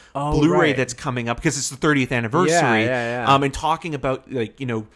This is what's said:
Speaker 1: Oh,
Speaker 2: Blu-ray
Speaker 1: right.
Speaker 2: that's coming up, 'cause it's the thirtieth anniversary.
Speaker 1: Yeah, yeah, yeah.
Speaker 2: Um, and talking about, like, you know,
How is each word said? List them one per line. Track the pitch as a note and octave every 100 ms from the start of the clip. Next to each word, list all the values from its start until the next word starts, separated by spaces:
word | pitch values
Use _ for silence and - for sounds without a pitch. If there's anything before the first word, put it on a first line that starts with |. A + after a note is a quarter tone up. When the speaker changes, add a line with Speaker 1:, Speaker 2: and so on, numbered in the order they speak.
| -
Speaker 1:
Oh, | C#3 D3 D3+
Speaker 2:
Blu-ray | D3+ F3 D#3+
Speaker 1:
right. | C3
Speaker 2:
that's | B2+
coming | - C#3+ B2 A#2
up, | A#2+
'cause | E3 C#3+
it's | -
the | C3+
thirtieth | D#3+ C#3+ B2+
anniversary. | B2+ A2+ C#3+ F3+
Speaker 1:
Yeah, | E3+ C#3 A2
yeah, | A2 B2+ A#2 A#2+
yeah. | A#2+
Speaker 2:
Um, | C#3
and | C#3
talking | - D#3 D#3+ F3
about, | D3 C3 C3 -
like, | B2+ A2 -
you | C3
know, | A2+ A2